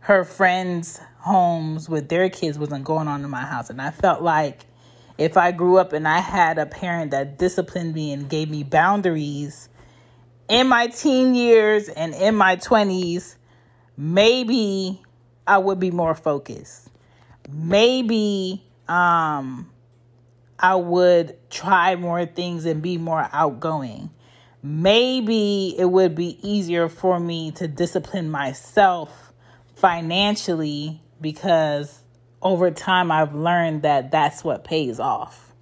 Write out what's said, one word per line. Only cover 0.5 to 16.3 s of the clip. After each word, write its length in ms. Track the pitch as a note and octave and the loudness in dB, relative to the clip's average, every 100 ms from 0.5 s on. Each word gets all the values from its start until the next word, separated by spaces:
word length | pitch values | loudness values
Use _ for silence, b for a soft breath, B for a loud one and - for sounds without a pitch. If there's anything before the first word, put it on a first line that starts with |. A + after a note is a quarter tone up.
| F3+ F#3 F3 E3+ - B B | 0 -4 -6 -8 -14 B B
homes 680 | E3+ G3 F3 E3 D#3+ D#3 D#3 | 0 2 2 0 -4 -8 -6
with 200 | D#3+ D3 | -6 -2
their 200 | E3+ F#3 | 0 -2
kids 280 | F#3 E3 D3 | -2 -6 -4
wasn't 260 | D3 C#3+ | -6 -8
going 240 | C3+ D#3+ D#3 | -4 -4 -4
on 160 | C#3+ | -6
in 60 | C#3+ | -8
my 140 | C3+ | -10
house. 260 | B2+ B2 A#2+ | -8 -10 -10
And 120 | B2 | -10
I 80 | C#3 | -10
felt 320 | D3+ G3 E3 | 0 2 2
like 440 | E3+ D#3 D3 - - b b b b - | 2 2 0 -6 -20 b b b b -2
if 180 | D#3+ F3 | 2 4
I 140 | F3 | 2
grew 280 | F3+ F3+ F#3 | 2 4 6
up 140 | F#3 | 4
and 140 | D3+ D#3 | 0 0
I 140 | D#3+ | 0
had 380 | F3+ G3 E3 D#3+ | 0 2 2 2
a 80 | D3 | -4
parent 440 | - F3+ E3+ D#3 | -6 -6 -4 -2
that 260 | C#3 C#3 C#3+ | -4 -4 -2
disciplined 560 | F3+ F3+ F3+ F#3 E3+ | -2 0 -4 -4 -6
me 200 | D#3 D3+ | -6 -6
and 160 | C#3+ C#3+ | -6 -6
gave 200 | D#3 D#3 | -4 -4
me 140 | D3+ | -6
boundaries 1040 | C#3+ D#3 E3 G#3 F#3 D#3+ D3 C#3+ C#3+ - - b b b b b b _ _ | -2 2 4 2 0 -2 -4 -6 -10 -12 -20 b b b b b b _ _
in 200 | A3+ C4 | 2 4
my 180 | A#3+ A#3 | 4 2
teen 480 | A#3+ D#4 C4 B3+ | -2 2 4 4
years 540 | B3 A#3+ A3+ G#3+ G#3+ G#3 | 4 6 6 6 2 0
and 260 | - E3 | -8 -8
in 220 | D#3 F#3+ A3 | 0 0 4
my 180 | F#3+ F#3 | 4 4
twenties, 800 | - A3+ G3+ F#3 F3 F3 - - b b b b b - | 2 2 4 0 -2 -4 -6 -20 b b b b b -10
maybe 1040 | D3 F3+ G#3+ B3+ A#3+ B3 G#3+ G3 F#3+ F#3+ _ _ _ _ - | -2 4 4 4 2 0 0 -2 -4 -8 _ _ _ _ 2
I 120 | G3+ | 2
would 220 | F#3+ F#3+ | 2 -2
be 100 | F#3 | -2
more 240 | F3 E3 | -2 -2
focused. 760 | D#3+ - | -2 -2